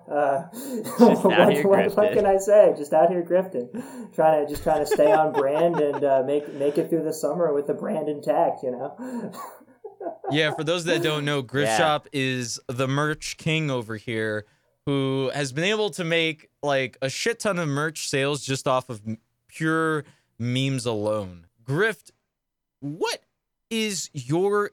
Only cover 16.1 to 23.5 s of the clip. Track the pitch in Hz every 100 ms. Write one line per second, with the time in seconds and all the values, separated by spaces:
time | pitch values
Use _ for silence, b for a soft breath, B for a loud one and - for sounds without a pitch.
16.1 | 165 160 156 _ - 143 135 127 - 135
17.1 | - 233 220 214 175 160 139 160 156 -
18.1 | 139 135 143 - 135 143 127 - 110 110
19.1 | 110 _ _ _ - 160 160 160 151 -
20.1 | _ _ - 120 131 135 135 117 107 104
21.1 | 107 95 87 85 _ 117 147 220 202 _
22.1 | _ _ _ _ _ _ _ 143 175 453
23.1 | - _ _ _